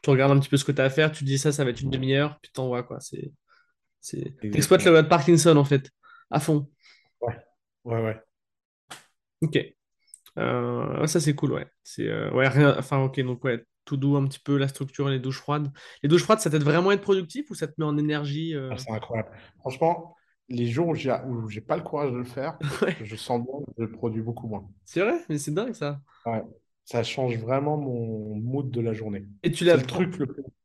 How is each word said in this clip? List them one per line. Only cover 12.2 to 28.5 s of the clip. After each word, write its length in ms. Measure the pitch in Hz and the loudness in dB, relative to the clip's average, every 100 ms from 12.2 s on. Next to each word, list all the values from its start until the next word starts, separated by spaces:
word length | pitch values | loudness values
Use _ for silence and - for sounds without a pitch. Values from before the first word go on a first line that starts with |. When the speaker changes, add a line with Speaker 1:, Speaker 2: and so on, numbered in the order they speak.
| 104 | -2
Speaker 1:
ouais, 160 | 127 131 | 2 2
rien, 280 | 131 147 - | 6 6 4
enfin, 200 | 135 139 | 0 0
ok, 160 | 135 139 | 0 -2
donc 220 | 127 123 | -4 -4
ouais, 200 | 135 120 - _ - | -4 -4 -8 _ -8
to 100 | 139 | -2
do 180 | 139 143 | 2 2
un 100 | 139 | 0
petit 140 | - | -4
peu, 160 | - 139 | -2 0
la 100 | 135 | 0
structure, 400 | - 135 - 139 | -4 -10 -4 -2
les 100 | 131 | -2
douches 200 | 131 131 | -4 -8
froides. 320 | - 147 143 - - - | -4 -4 -4 -10 -20 -4
Les 60 | 147 | 4
douches 160 | 170 | 4
froides, 160 | 165 220 | 6 2
ça 100 | 165 | 4
t'aide 120 | 151 | 2
vraiment 260 | 147 156 190 | 4 4 4
à 40 | |
être 80 | 202 | 2
productif 480 | 196 190 165 - 294 | 2 0 0 -10 -10
ou 60 | 180 | -8
ça 120 | 151 | -8
te 60 | 151 | -4
met 60 | 151 | -2
en 120 | 147 | 0
énergie, 560 | 151 147 147 143 165 | 0 -2 -4 -4 -4
euh ? 160 | 151 131 | -6 -6
Speaker 2:
Ah, 60 | 120 | -10
c'est 120 | 131 | -6
incroyable. 400 | 110 - 113 - - - _ | -8 -6 -6 -6 -14 -20 _
Franchement, 560 | 135 - 165 175 - _ _ _ _ | -12 0 0 0 -6 _ _ _ _
les 180 | 123 120 | -4 -2
jours 200 | 120 170 | 0 0
où 60 | |
j'ai, 180 | 156 135 120 131 | 0 -2 -2 -4
où 220 | 117 110 | -8 -8
j'ai 120 | 104 | -10
pas 160 | - 160 | -4 -4
le 60 | |
courage 300 | 175 143 143 | -2 -4 -4
de 40 | 123 | -4
le 80 | |
faire, 340 | 123 135 147 160 | -8 -8 -8 -6
Speaker 1:
<laughs> 220 | 147 131 | -8 -2
Ouais. 140 | 190 160 | -2 -2
Speaker 2:
je 160 | 104 110 | -10 -12
sens 260 | - 120 | -4 -4
bien 100 | 123 139 135 - | -4 -10 -12 -8
que 80 | 110 | -8
je 0 | |
produis 360 | - 120 110 | -6 -6 -4
beaucoup 260 | 110 117 117 | -6 -8 -8
moins. 200 | 101 - - | -10 -12 -20
Speaker 1:
C'est 160 | - 262 | -8 -2
vrai ? 220 | 226 339 - | -2 -2 -4
Mais 100 | 151 | -6
c'est 140 | 143 | -4
dingue, 220 | 156 247 | -4 -4
ça. 260 | - 147 139 _ _ | -6 -6 -8 _ _
Speaker 2:
Ouais. 180 | 120 113 - - _ _ | -6 -6 -6 -18 _ _
Ça 180 | - 120 | -4 -4
change 340 | 113 - 127 113 | -2 -2 -2 -2
vraiment 380 | 110 135 147 151 | -2 -2 0 -4
mon 600 | 139 120 113 110 107 107 | -4 -6 -6 -6 -8 -6
mood 340 | 117 | -4